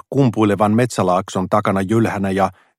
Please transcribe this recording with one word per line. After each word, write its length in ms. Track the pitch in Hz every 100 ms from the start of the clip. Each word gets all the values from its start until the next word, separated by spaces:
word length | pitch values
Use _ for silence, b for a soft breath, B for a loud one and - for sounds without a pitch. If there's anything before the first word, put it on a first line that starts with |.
| -
kumpuilevan 600 | 131 131 107 107 95 104
metsälaakson 760 | 110 127 - 92 90 95 98 90
takana 320 | 107 104 98
jylhänä 500 | 98 113 104 101 98
ja 200 | 95 92 b b